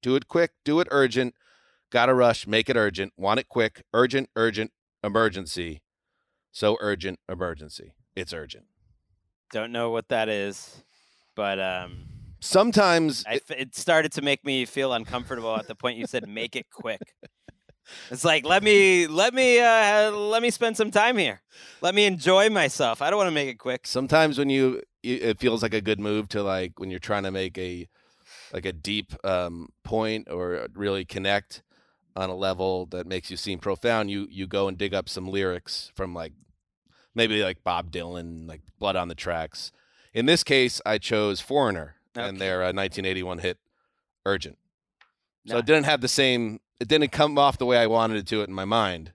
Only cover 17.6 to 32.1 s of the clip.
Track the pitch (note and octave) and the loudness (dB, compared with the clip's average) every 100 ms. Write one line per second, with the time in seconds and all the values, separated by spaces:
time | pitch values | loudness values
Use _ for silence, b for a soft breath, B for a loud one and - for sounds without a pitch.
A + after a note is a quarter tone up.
17.6 | _ _ B B B B2+ E3 D#3 C#3 F#3 | _ _ B B B -2 2 2 4 4
18.6 | G3+ G#3 F#3+ F3+ E3+ D#3 G#3+ B3 C4 A#3+ | 6 8 8 6 4 2 2 4 6 6
19.6 | A#3+ A3+ G#3 G#3+ G#3+ G#3 G#3 A3 A#3+ - | 8 6 6 6 4 2 0 0 0 0
20.6 | A#3 A3 A3 G#3 A3 B3 D#3 G2 _ B | -2 0 0 4 4 4 0 -2 _ B
21.6 | B B E3+ G3 G#3 F#3 C#3+ F#3 G#3+ G#3 | B B 0 4 4 2 4 6 6 4
22.6 | D3 - B2+ A2+ C#3+ G3+ F#3+ D3+ C#3 A#2 | 0 2 0 0 0 2 2 0 -4 -6
23.6 | B2+ B2 - B2+ C3 D3+ D#3+ C3 C#3+ C3+ | -6 -6 -4 -4 2 4 4 2 2 4
24.6 | C3 B2+ - _ A#2 B2+ A#2 G#2+ B2 A2+ | 4 2 -8 _ -6 -2 0 2 2 2
25.6 | A2 A2 G2 G#2 G#2 G#2+ G#2 G#2+ G2+ F#2+ | 0 -2 0 -2 0 -2 -2 -4 -2 -2
26.6 | F#2 - F#2+ F#2 - G#2 G2 F#2+ F#2+ F#2 | -4 -8 -10 -10 -4 -2 -2 -4 -6 -6
27.6 | F#2 F2+ F2+ b b b b b b - | -8 -8 -14 b b b b b b -8
28.6 | F#2 E2+ E2 G#2+ G2+ - G2 F#2 F2 E2+ | -8 -8 -4 -4 -6 -8 -2 -2 -2 -8
29.6 | E2 _ - A2 A2 A2 - F2 F2+ F2 | -14 _ -6 -2 -2 -4 -6 -8 -6 -6
30.6 | A#1+ - G2+ G2 F2+ G2+ G2 G2+ - - | -8 -6 -4 -4 -6 -6 0 0 -2 -20
31.6 | _ _ _ _ _ | _ _ _ _ _